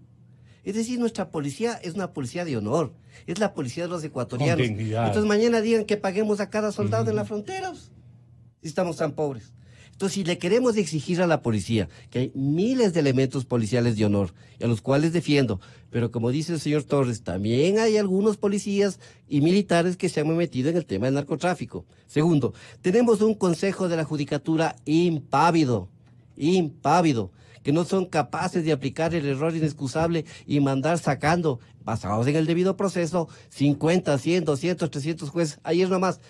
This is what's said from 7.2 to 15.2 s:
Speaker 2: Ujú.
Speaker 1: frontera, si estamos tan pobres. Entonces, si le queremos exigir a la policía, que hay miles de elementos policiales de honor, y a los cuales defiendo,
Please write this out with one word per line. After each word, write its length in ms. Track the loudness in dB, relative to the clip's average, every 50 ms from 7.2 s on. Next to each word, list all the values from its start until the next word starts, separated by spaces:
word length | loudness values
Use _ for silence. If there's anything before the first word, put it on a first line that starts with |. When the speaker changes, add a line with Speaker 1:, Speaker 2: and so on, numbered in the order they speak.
Speaker 2:
Ujú. 80 | -2 -4
Speaker 1:
frontera, 440 | -6 -8 -6 -6 -8 -6 -6 -8 -10
si 920 | -12 -16 -20 -20 -20 -20 -20 -20 -20 -20 _ -20 -20 -20 -20 _ _ -14
estamos 300 | -6 -4 -2 -2 -2 -2
tan 160 | -4 -4 -4 -2
pobres. 400 | -2 -4 -4 -4 -6 -12 -18 -20 -20 -20 -20 -20 -20 -20 -20 -8
Entonces, 200 | -4 -4 -4 -2
si 100 | -2 -2
le 120 | -2 -2
queremos 380 | -2 0 2 2 2 4 2 2
exigir 460 | 2 0 0 -2 -4 -2 -2 0 2
a 60 | 2
la 140 | 2 2 2
policía, 460 | 0 0 -2 -2 0 0 0 0 0 -2 -6 -16 -14 -8
que 100 | -4 -4
hay 120 | -4 -4 -4
miles 580 | -2 -2 0 0 2 2 2 2 2 2 2 2
de 60 | 2
elementos 460 | 2 2 4 2 2 0 0 -4 -4
policiales 500 | -2 -2 -2 0 0 0 2 2 2 2
de 100 | 2 2
honor, 280 | 2 2 2 0 -2 -4 -10 -20 -20 -10 -4
y 60 | -2
a 20 |
los 140 | -2 -2 0
cuales 320 | 0 2 2 2 2 2 2
defiendo, 480 | 0